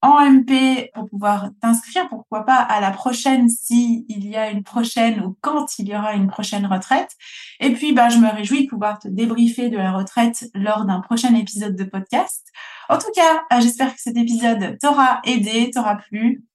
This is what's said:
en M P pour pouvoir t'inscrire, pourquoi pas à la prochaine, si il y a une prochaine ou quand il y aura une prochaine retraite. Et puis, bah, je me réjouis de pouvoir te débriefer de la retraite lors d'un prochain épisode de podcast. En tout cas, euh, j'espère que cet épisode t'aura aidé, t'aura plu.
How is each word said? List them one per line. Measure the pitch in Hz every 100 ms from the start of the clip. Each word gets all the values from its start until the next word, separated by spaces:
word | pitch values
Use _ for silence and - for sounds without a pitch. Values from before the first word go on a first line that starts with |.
en | 269 294
M | 285 269 247
P | 262 262 262 -
pour | 226 202
pouvoir | 202 208 208 196 -
t'inscrire, | 233 233 - 359 359
pourquoi | - - 214 214
pas | 262
à | - 214
la | 196
prochaine, | 196 262 240 277 269 240
si | 233 - 233 240 233 -
il | 208 202
y |
a | 220 214
une | 208
prochaine | 202 240 233 - 226 208
ou | 185 190
quand | - - - -
il | 196
y |
aura | 208 214
une | 208 196
prochaine | - 208 208
retraite. | 202 190 - 277 392 - - - - -
Et | 269
puis, | 233 294
bah, | 247 240
je | 233
me | 226
réjouis | 214 208 277
de | 269
pouvoir | 220 208 208
te | 202
débriefer | 190 233 226 233 - 240
de | 226
la | 185
retraite | 190 196 - 233 233 -
lors | - 202 214 202
d'un | 185
prochain | - 233 254
épisode | 226 202 202 208 185
de |
podcast. | 190 190 190 254 370 - _ - - - -
En | 330
tout | 440
cas, | - 320 320 -
euh, | 247
j'espère | 240 - 269
que | -
cet | - 233
épisode | 233 226 233 226 185 -
t'aura | 285 277 262 240
aidé, | - 247 202 226 233
t'aura | 254 220 202
plu. | - 208 233 269 -